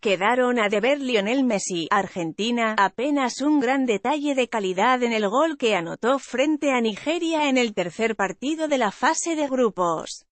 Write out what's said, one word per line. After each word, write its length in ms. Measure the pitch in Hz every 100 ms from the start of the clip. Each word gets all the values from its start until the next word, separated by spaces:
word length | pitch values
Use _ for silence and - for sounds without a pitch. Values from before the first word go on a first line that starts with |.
Quedaron 560 | 220 185 196 247 247 247
a 120 | 208
deber 300 | 208 226 285
Lionel 440 | 262 233 196 262
Messi, 440 | 254 202 - 180 165
Argentina, 840 | 202 190 - 165 - 214 240 226 214
apenas 640 | 196 - 262 285 254 -
un 180 | 277 302
gran 260 | 240 269 262
detalle 480 | 202 240 302 285
de 160 | 262 240
calidad 540 | 233 190 185 220 254
en 100 | 240
el 160 | 226 208
gol 260 | 233 320 302
que 200 | 233 202
anotó 420 | 170 165 226 269
frente 540 | - 240 294 302 294
a 100 | 254
Nigeria 680 | 226 196 - 339 330 320 294
en 120 | 262
el 160 | 240 208
tercer 400 | 180 - 226 226
partido 520 | 196 196 254 320 311
de 120 | 277
la 100 | 220
fase 460 | - 254 320 339 320
de 120 | 285
grupos. 800 | 254 240 185 175 160 - - _